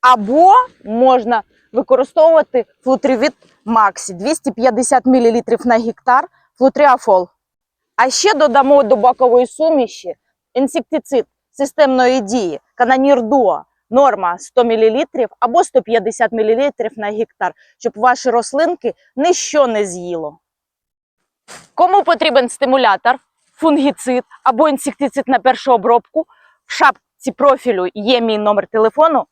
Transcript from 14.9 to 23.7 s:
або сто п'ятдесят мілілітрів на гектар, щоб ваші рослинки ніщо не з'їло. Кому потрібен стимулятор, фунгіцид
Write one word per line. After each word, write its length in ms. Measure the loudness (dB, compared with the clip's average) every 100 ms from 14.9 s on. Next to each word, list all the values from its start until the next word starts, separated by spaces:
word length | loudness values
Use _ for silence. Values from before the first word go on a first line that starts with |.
| 0 -4 -4 -6 _
або 240 | -2 0
сто 180 | 0 -2
п'ятдесят 500 | -2 -4 -2 -4 -4
мілілітрів 580 | -2 -2 0 -2 -4 -10 -8
на 140 | -10
гектар, 440 | -8 -8 _ -8 -8 _ _
щоб 140 | -10 -2
ваші 340 | 0 0 -2
рослинки 640 | -2 -2 -2 -2 -2 -8 -10 _ -4
ніщо 500 | -2 -2 -2 -2 0
не 200 | 0 -6
з'їло. 520 | -8 -10 -10 -10 -14 _ _ _ _ _ _ _ _ _ _ _ -20 _
Кому 280 | -2 2 2
потрібен 460 | 0 0 2 0 0
стимулятор, 680 | -4 -2 0 0 0 0 -2 _ _ _
фунгіцид 720 | _ 0